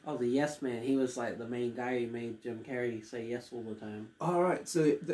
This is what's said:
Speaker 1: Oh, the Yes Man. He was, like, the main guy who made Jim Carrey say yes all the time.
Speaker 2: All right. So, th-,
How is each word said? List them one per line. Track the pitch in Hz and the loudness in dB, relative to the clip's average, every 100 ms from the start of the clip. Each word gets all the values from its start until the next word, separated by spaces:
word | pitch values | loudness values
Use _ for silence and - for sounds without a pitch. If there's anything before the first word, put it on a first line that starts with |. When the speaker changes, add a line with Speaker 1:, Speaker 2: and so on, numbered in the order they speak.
| 156 | -6
Speaker 1:
Oh, | 135 | 0
the | 120 | 2
Yes | 135 147 - | 4 2 0
Man. | 131 117 | -2 -2
He | 123 135 | 2 4
was, | 127 123 | 2 0
like, | 117 - | -4 -4
the | 117 | -4
main | 123 120 117 | -2 -2 -2
guy | 123 127 | -2 0
who | 117 | 0
made | 117 117 110 | -2 -6 -6
Jim | 120 113 135 | -8 -8 -6
Carrey | 127 123 110 107 | -2 -2 -2 -6
say | 120 113 | -8 -4
yes | 120 - | -6 -6
all | 120 | -8
the | 113 107 | -8 -8
time. | 107 107 110 - | -8 -10 -10 -4
Speaker 2:
All | 165 175 | 0 4
right. | 180 165 - | 4 2 0
So, | 170 | 4
th-, | 151 - - | 6 4 2